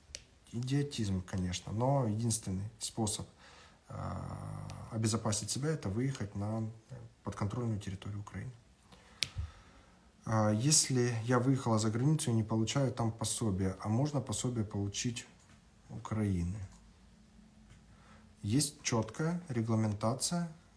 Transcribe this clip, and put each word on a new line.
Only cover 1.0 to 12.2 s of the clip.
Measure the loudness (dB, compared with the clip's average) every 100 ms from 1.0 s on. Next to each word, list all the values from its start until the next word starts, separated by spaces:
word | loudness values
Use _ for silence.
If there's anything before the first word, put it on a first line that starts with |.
| 0 -2
конечно, | -2 -2 -2 -4 -4
но | 0 2 2 2
единственный | 0 0 0 -2 -4 -6 -8
способ, | -6 -2 -2 -2 -8 -14 -20 -20 -20 -20 -14
э, | -8 -6 -6 -8 -8 -8 -10 -10 -12 -6
обезопасить | 0 2 2 0 0 -2
себя — | -2 -2
это | -2 -2
выехать | 0 0 -2 -6 -4
на | -2 -2 -4 -8 -16 -16 -16 -12
подконтрольную | -10 -4 -2 0 -2 -2
территорию | -4 -8 -8 -8
Украины. | -8 -8 -10 -12 -20 -20 -20 -20 -20 -4 -4 -4 -8 -12 -20 -20 -20 -20 -20 -10 0
А, | 4 4
если | 4 6 4 4 2 2 0 4
я | 4
выехала | 6 4 4 4
за | 4
границу | 4 4 4